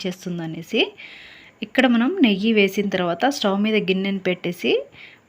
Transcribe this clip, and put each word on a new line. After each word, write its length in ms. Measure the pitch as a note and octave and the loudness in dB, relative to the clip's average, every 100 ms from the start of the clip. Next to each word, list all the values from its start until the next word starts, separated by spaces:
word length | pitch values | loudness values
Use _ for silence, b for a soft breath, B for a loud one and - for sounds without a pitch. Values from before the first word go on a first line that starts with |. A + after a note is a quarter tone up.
చేస్తుందనేసి. 760 | F#3+ F3+ F3+ F3 E3 D#3+ E3 A3+ F4+ B B B B B B _ | -6 -8 -8 -8 -8 -10 -4 -2 -2 B B B B B B _
ఇక్కడ 220 | A3 - B3 | -4 0 2
మనం 240 | A#3 B3 F#4+ | 4 2 4
నెయ్యి 300 | B3 F#3+ A3 | 4 4 2
వేసిన 360 | G#3+ G3 G3+ G3+ | 4 2 0 -2
తర్వాత 380 | F#3+ F3 E3+ B3+ | -2 -2 0 0
స్టవ్ 320 | C4+ G#3 G3 | 0 0 0
మీద 160 | G#3+ G#3+ | 2 0
గిన్నెను 380 | F#3 F#3 G3 G3 | 0 -2 -2 -2
పెట్టేసి 480 | F#3 F3+ F3 F3 A#3 A#4 C#5+ B B B | -2 -4 -4 -4 -2 -2 -2 B B B